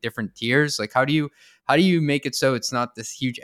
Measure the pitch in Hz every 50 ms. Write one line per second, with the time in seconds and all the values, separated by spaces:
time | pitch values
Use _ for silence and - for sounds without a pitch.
0 | - 117 - - 110 95 - - 113 117 123 143 151 147 - - 107 104 - 127
1 | 131 139 151 156 147 143 _ _ _ - _ _ _ - 139 156 185 190 180 165
2 | 156 147 143 143 - 139 - - - 135 131 120 - - 131 123 123 120 - -
3 | - - - - 135 127 120 -